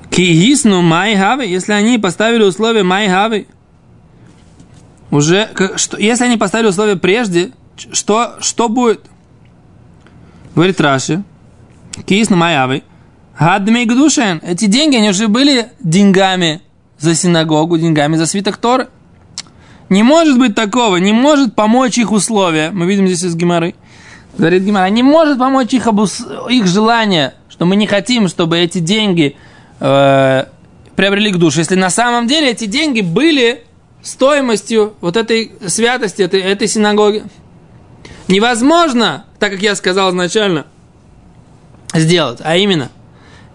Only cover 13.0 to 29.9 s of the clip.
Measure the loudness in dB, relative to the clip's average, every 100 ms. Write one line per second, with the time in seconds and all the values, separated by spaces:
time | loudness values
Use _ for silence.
13 | -20 _ _ -2 0 0 2 0 2 2
14 | 2 2 -2 -2 -6 -4 0 2 2 2
15 | 2 0 0 2 2 0 -2 -8 -2 2
16 | 4 4 2 0 -2 -4 _ _ _ -6
17 | -2 0 0 0 0 0 0 0 0 0
18 | 0 0 -2 -4 -4 -4 -2 -2 -4 _
19 | _ _ _ -20 -20 -20 -20 -16 -2 2
20 | 4 4 4 2 2 0 -2 0 0 2
21 | 2 2 2 2 0 0 0 2 0 0
22 | -2 -2 -2 0 0 0 -2 -4 -2 0
23 | 0 0 -4 -2 0 0 -2 -8 -20 -20
24 | -20 -20 -16 -2 0 2 0 0 0 2
25 | 4 4 2 2 0 0 0 -2 0 0
26 | 0 -4 -12 -12 -2 0 2 2 2 2
27 | 0 0 -2 -6 _ -4 0 0 0 -2
28 | -2 0 -2 -2 -2 0 0 -2 -2 0
29 | 0 0 0 -4 -20 -20 -20 -8 0